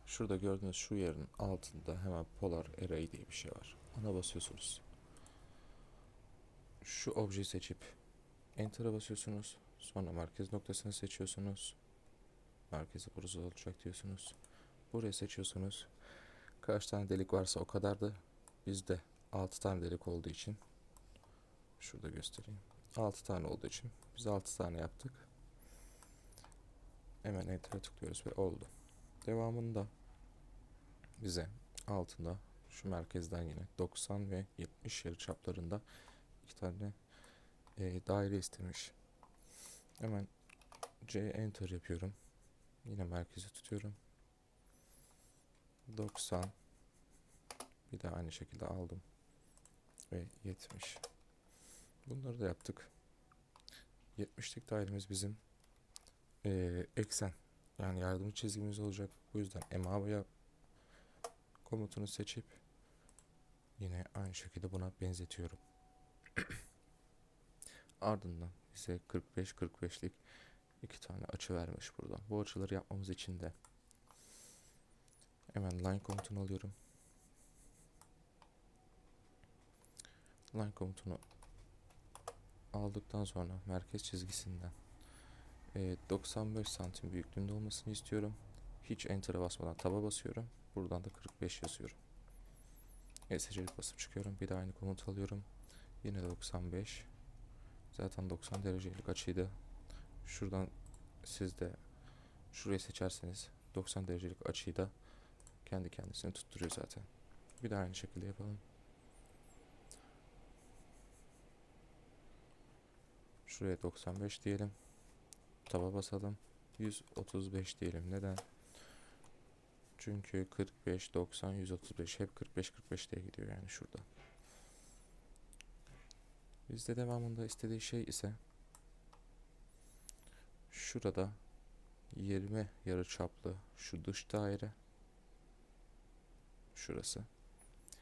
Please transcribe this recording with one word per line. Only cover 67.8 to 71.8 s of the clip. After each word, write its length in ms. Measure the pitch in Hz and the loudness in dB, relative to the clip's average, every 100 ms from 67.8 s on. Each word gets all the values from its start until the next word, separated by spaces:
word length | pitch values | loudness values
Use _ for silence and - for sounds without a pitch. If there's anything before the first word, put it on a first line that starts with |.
| - - | -18 2
Ardından 500 | 104 104 90 85 87 - - | 4 6 2 -2 -4 -6 -14
bize 260 | - - 87 - | -6 0 0 2
kırk 280 | 90 - - | 2 2 0
beş, 160 | 95 | 0
kırk 300 | - 87 - | 0 0 2
beşlik 300 | 87 - 90 - - - - - - - | -2 0 -2 -4 -12 -18 -18 -20 -20 -12
iki 180 | - - | -10 -8
tane 240 | - 95 | -6 -4
açı 300 | - - - | -2 -2 2
vermiş 440 | 87 85 85 | 2 2 -2